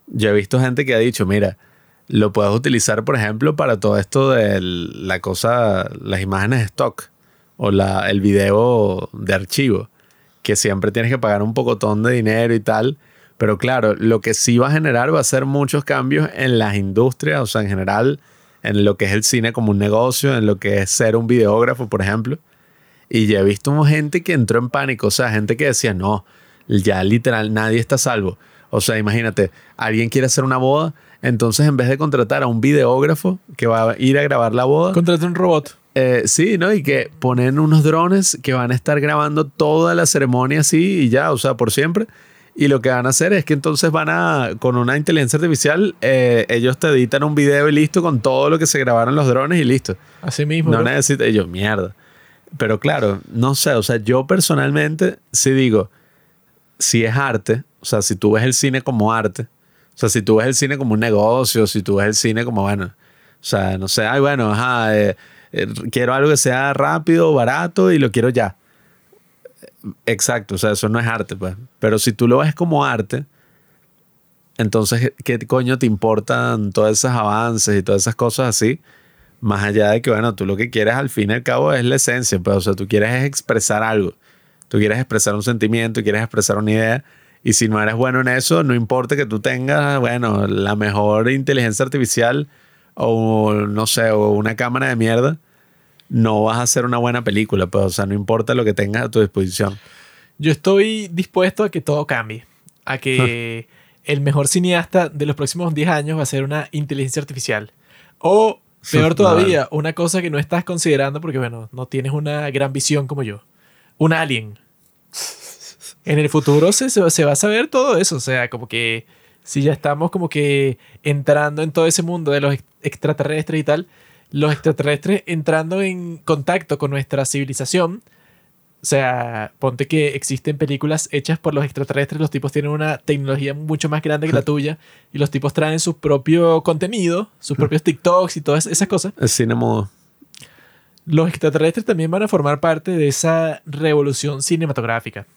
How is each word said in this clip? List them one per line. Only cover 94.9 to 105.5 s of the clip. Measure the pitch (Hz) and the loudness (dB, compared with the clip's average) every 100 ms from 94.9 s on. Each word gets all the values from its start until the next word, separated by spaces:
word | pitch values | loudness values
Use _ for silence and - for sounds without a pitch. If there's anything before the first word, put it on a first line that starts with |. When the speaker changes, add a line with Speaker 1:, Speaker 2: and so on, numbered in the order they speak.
| 120 | 0
Speaker 1:
mierda, | 113 113 135 160 _ _ _ _ _ _ _ | 2 2 0 -2 _ _ _ _ _ _ _
no | 120 110 104 | 0 2 4
vas | 110 113 | 2 0
a | |
hacer | 127 139 | 0 0
una | 123 120 | 0 0
buena | 120 120 | 0 0
película, | 117 104 110 98 90 | 0 -2 0 0 0
pues, | 101 98 | 0 0
o | |
sea, | 90 98 | -2 -4
no | |
importa | 101 101 113 110 | -4 -2 -2 0
lo | 123 | 0
que | 110 | 0
tengas | 101 101 110 | 0 -2 -2
a | 120 | -2
tu | 110 | 0
disposición. | 104 - 95 90 101 101 - - - _ _ _ | 0 0 -4 -2 -4 -6 -18 -20 -20 _ _ _
Speaker 2:
Yo | 151 | -2
estoy | 147 - 196 214 220 202 | 0 2 2 2 -2 -6
dispuesto | 170 185 - 185 - | -6 -4 0 0 0
a | 214 | -4
que | 165 | -4
todo | - 147 151 | -4 -4 -2
cambie, | 127 110 110 - _ _ _ | -4 -6 -12 -18 _ _ _
a | - 131 | -8 -6
que | 135 131 127 117 117 113 113 _ _ | -2 0 0 -2 -8 -10 -14 _ _
Speaker 1:
<laughs> | _ | _
Speaker 2:
el | - 143 | -4 -2
mejor | 143 143 139 | 0 0 0
cineasta | 185 180 175 170 190 165 | 0 2 0 0 -2 -2
de | 151 147 | -4 -4
los | 139 | -4
próximos | 143 | -6